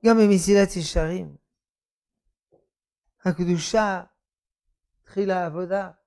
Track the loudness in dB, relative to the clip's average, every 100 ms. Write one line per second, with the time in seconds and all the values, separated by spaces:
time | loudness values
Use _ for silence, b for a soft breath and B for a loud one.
0 | 4 4 6 4 4 4 4 -2 -4 -4
1 | -2 -6 -10 -18 _ _ _ _ _ _
2 | _ _ _ _ _ _ _ _ _ _
3 | _ _ -6 -2 -2 -2 0 -2 -2 -4
4 | -10 _ _ _ _ _ _ _ _ _
5 | _ -4 -2 -2 -4 -6 -4 -4 -6 -14